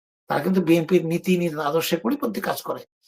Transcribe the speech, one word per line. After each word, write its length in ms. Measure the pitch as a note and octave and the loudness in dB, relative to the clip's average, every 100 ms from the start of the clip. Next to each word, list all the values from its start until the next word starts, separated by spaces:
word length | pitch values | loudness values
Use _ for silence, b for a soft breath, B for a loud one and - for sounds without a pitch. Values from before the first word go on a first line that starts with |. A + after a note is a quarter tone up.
| _ _ - | _ _ -6
তারা 160 | C#3 | -4
কিন্তু 180 | D3+ F#3+ | 0 2
বিএনপির 440 | D#3+ E3+ D#3+ F3+ D#3+ | 4 4 4 2 2
নীতি, 320 | E3+ - F3+ | -2 0 2
নীতি 180 | F3 D3+ | 0 -2
আদর্শের 440 | D3 D#3+ D#3 E3+ | -2 0 0 -2
পরিপন্থী 420 | A3+ C#4+ B3 G3 | -2 -2 -4 -4
কাজ 200 | - - | -6 -6
করে। 240 | - B2 - _ | -6 -10 -12 _